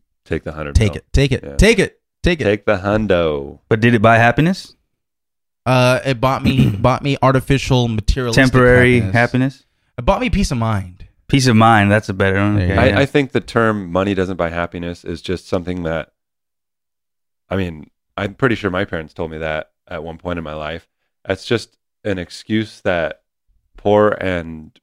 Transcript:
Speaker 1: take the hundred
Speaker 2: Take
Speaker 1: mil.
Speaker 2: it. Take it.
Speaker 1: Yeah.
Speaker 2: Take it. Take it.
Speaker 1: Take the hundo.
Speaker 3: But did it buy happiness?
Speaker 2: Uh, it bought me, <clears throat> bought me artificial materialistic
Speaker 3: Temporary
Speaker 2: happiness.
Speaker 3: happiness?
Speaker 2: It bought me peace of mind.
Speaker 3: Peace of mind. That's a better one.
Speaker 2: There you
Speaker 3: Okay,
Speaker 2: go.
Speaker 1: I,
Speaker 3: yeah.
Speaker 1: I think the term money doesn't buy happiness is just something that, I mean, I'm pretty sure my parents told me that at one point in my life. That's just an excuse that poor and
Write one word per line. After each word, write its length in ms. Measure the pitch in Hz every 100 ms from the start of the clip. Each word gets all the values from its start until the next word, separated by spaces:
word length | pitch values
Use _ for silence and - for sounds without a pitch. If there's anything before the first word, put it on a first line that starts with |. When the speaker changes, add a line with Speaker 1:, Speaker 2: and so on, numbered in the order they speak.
| _ _
Speaker 1:
take 200 | - 80
the 80 | -
hundred 240 | 78 73 71
Speaker 2:
Take 160 | 107
Speaker 1:
mil. 60 | -
Speaker 2:
it. 80 | -
Take 180 | - 139
it. 120 | 127
Speaker 1:
Yeah. 120 | 71 69
Speaker 2:
Take 240 | 202 208
it. 200 | 160 - _ _
Take 200 | 165 170
it. 20 |
Speaker 1:
Take 220 | 101 104 -
the 120 | 98
hundo. 800 | 98 107 107 87 82 73 69 73 _
Speaker 3:
But 100 | 113
did 160 | 117 120
it 80 |
buy 140 | 113 113
happiness? 580 | 117 - 160 190 - _ _ _ _ _ _ _ _ _ -
Speaker 2:
Uh, 340 | 127 123 127 135
it 160 | 123
bought 220 | 127 123
me, 260 | - 131 131
<clears throat> 100 | 98
bought 220 | 123 127
me 160 | 139 139
artificial 640 | 131 131 - 135 - 127 120
materialistic 560 | 110 - 135 123 120
Speaker 3:
Temporary 560 | 131 127 123 123 123 123
Speaker 2:
happiness. 140 | 101 117
Speaker 3:
happiness? 500 | 120 127 131 - _ _ _ -
Speaker 2:
It 80 | 123
bought 160 | 196
me 80 | 247
peace 220 | 185 196
of 80 | 127
mind. 480 | 113 104 90 90 - _ -
Speaker 3:
Peace 200 | 139 127
of 80 | 110
mind. 360 | 110 110 101
That's 180 | 107 -
a 40 |
better 220 | 95 98 95
one. 220 | 104 104
Speaker 2:
There 100 | 92
you 60 |
Speaker 3:
Okay, 20 | 101
Speaker 2:
go. 60 |
Speaker 1:
I, 60 | 127
Speaker 3:
yeah. 100 | 104
Speaker 1:
I 60 | 139
think 240 | 147 135
the 100 | 120
term 500 | - 120 113 107 90
money 220 | 90 98
doesn't 220 | 95 92 87
buy 120 | 85
happiness 540 | 85 85 90 85 87
is 200 | - 85
just 240 | - 87 -
something 340 | 95 85 90
that, 280 | 82 80 - _ _ _ _ _ _ _ _ _ _ _ _ _ _
I 60 | 95
mean, 340 | 90 78 - _ _ -
I'm 200 | 101 98
pretty 180 | 131
sure 160 | 107 101
my 160 | 90 101
parents 260 | 85 78 -
told 160 | 82
me 80 | 78
that 320 | 80 78 - _ _
at 160 | 87
one 160 | 80 80
point 180 | 90 87
in 60 |
my 100 | 78
life. 340 | 78 76 82 - _ _ _ -
That's 200 | 95 -
just 320 | 117 - _ _ _
an 160 | 107 92
excuse 600 | 85 - - 110 104 -
that 400 | 104 87 78 - _ _ _ _ _ -
poor 400 | 101 104 107 -
and 500 | 95 90 82 80 78 _